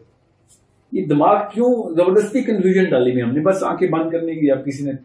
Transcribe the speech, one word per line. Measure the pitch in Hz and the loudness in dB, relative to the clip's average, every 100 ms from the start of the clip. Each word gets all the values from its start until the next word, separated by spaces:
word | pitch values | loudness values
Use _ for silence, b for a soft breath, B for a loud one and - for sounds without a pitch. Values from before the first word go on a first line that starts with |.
| _ _ _ _ _ - _ _ _ | _ _ _ _ _ -20 _ _ _
ये | 196 | -6
दिमाग | 165 147 170 180 - | -2 2 4 2 0
क्यों | 208 247 240 175 | -2 0 0 -2
जबरदस्ती | 160 180 202 208 262 | 0 4 4 2 -2
confusion | - 208 180 185 180 | -2 0 2 2 2
डाली | 139 127 | 2 2
हुई | 123 | 0
हमने, | 117 139 | -2 0
बस | 175 185 | 0 0
आंखें | 190 - 180 | -2 -2 -2
बंद | 160 165 | 0 -2
करने | 165 165 156 | -4 -4 -2
की, | 147 | 0
आप | 135 | 0
किसी | 139 135 | -2 -6
ने | 143 135 | -8 -8